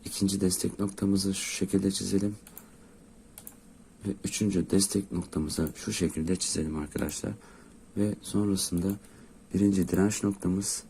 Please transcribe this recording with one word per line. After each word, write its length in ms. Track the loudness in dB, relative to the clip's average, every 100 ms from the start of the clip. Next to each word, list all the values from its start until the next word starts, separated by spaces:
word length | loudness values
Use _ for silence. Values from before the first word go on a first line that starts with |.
| -8
İkinci 360 | 0 0 2
destek 380 | 2 2 -2 -2
noktamızı 540 | -6 0 2 2 2
şu 180 | -2 -4
şekilde 400 | -4 0 2 2
çizelim. 440 | 0 0 0 0 -4 -16 -20 -20 -20 -20 -20 -20 -20 -20 -18 -18 -20 -20 -20 -20 -10 -6
Ve 40 | -4
üçüncü 460 | -6 0 2 2 2
destek 420 | 2 4 0 -2
noktamızı 580 | -6 -4 -4 -2 0 -2 -2
şu 180 | -6
şekilde 420 | -2 -2 -2 -2 0
çizelim 420 | 0 -2 -2 -4
arkadaşlar. 540 | -6 -4 -6 -4 -8 -8 -14 -20 -20 -20 -10 -2
Ve 180 | -2 -2
sonrasında 680 | -2 0 2 2 0 0 0 -2 -8 -20 -20 -20 -4
birinci 340 | 4 4 6 4
direnç 360 | 4 4 4
noktamız 600 | -2 0 0 0 0 -6 -8